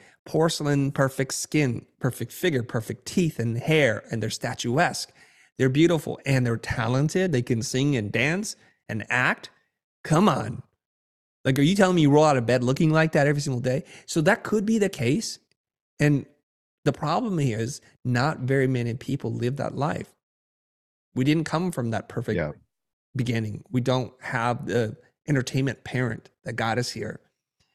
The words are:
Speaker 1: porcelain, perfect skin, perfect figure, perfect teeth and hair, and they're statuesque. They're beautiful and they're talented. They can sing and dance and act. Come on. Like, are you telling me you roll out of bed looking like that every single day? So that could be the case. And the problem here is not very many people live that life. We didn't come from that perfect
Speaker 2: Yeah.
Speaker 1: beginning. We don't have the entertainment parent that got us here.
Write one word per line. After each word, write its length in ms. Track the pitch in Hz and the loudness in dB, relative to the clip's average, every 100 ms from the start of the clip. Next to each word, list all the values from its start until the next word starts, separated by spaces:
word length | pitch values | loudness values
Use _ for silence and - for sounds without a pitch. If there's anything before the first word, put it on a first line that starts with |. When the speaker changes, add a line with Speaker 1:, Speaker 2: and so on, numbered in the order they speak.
| - _ - | -20 _ -4
Speaker 1:
porcelain, 640 | 143 160 - 147 143 139 | 0 2 0 0 2 0
perfect 420 | 139 135 - 131 | 2 0 0 -4
skin, 520 | - - 151 139 117 - _ | -4 -2 0 0 -2 -8 _
perfect 320 | 131 - 117 | -4 -4 -10
figure, 300 | - 180 135 | -4 -2 0
perfect 420 | 113 120 - 104 - | -2 -6 -6 -10 -4
teeth 320 | - 170 - | 0 0 0
and 180 | 117 117 | -4 -4
hair, 440 | - 156 135 107 - | 0 4 4 2 -4
and 100 | 113 | -6
they're 80 | 107 | -4
statuesque. 800 | - 123 127 120 127 165 110 - _ - _ _ - | -6 -8 -6 -2 0 0 -2 -10 _ -20 _ _ 0
They're 100 | 131 | 2
beautiful 500 | 135 170 165 - - - | 4 4 2 -4 -8 0
and 180 | 135 | 0
they're 120 | 123 113 | 2 -2
talented. 760 | - - 113 131 151 185 185 | -4 -4 0 2 2 2 0
They 100 | 131 | 0
can 200 | 120 120 | 0 -2
sing 320 | 131 127 143 135 | 0 0 0 0
and 140 | 104 | -2
dance 460 | 113 135 175 214 - _ _ - | 0 0 -2 -6 -12 _ _ -10
and 180 | 110 - | -8 -2
act. 400 | 120 135 208 - _ _ _ _ _ | 0 0 -2 -8 _ _ _ _ _
Come 260 | - 156 214 | -2 2 4
on. 340 | 139 113 - - _ _ _ _ _ _ _ | 2 -4 -10 -14 _ _ _ _ _ _ _
Like, 140 | 131 135 | 0 2
are 40 | |
you 140 | 143 202 | 4 4
telling 180 | 185 180 | 4 6
me 60 | |
you 80 | 147 | 6
roll 140 | 147 | 6
out 120 | 156 135 | 6 4
of 100 | 117 | 2
bed 180 | 127 | 2
looking 260 | 123 135 160 | 2 2 4
like 220 | 156 160 | 4 2
that 140 | 156 143 | 2 2
every 120 | 147 | 0
single 180 | 143 123 | -2 -4
day? 240 | 127 131 - - - | -2 -4 -6 -18 -6
So 140 | 175 | 0
that 200 | 160 208 | 2 2
could 240 | - 214 208 | 2 -2 2
be 120 | 226 | 2
the 100 | 220 | 0
case. 500 | - 120 165 - - _ _ _ _ _ - | 0 0 0 -2 -12 _ _ _ _ _ 0
And 260 | 147 143 - _ _ _ _ _ | 2 2 -2 _ _ _ _ _
the 80 | - | -4
problem 440 | - 147 180 240 180 | -2 -2 -2 -2 0
here 200 | 139 107 | 0 0
is 240 | 117 143 _ _ 127 | -4 -6 _ _ -2
not 320 | 123 143 151 | 2 2 0
very 260 | 127 135 131 | 0 2 2
many 280 | 127 120 | 0 -2
people 380 | 117 - 135 117 | -6 -6 -6 -4
live 220 | 117 120 139 | -4 -4 -4
that 200 | - - | -6 -4
life. 380 | 143 - - _ _ _ _ _ _ _ _ _ _ | -4 -4 -10 _ _ _ _ _ _ _ _ _ _
We 100 | - | -2
didn't 200 | 131 156 | 2 2
come 280 | 151 156 180 | 0 -2 -2
from 180 | 170 117 | -4 -4
that 180 | 110 - | -4 -6
perfect 280 | - 117 87 | -8 -4 -2
Speaker 2:
Yeah. 160 | 78 - _ _ _ _ _ | -4 -6 _ _ _ _ _
Speaker 1:
beginning. 500 | 127 120 117 107 104 - | -6 -2 -2 -4 -8 -6
We 120 | 127 | -4
don't 300 | 123 127 127 - | 0 0 -2 -8
have 420 | - 123 117 120 - | -6 -2 -2 -2 -2
the 300 | 107 110 120 _ _ - | -2 -2 -6 _ _ -2
entertainment 560 | 143 123 135 135 113 | 0 0 -2 -2 -4
parent 460 | - 123 123 113 - _ | -6 -4 -4 -6 -14 _
that 100 | - | -10
got 240 | 117 113 113 | -4 -2 -2
us 120 | 120 | -4
here. 300 | 110 107 - _ _ _ _ _ | -6 -10 -10 _ _ _ _ _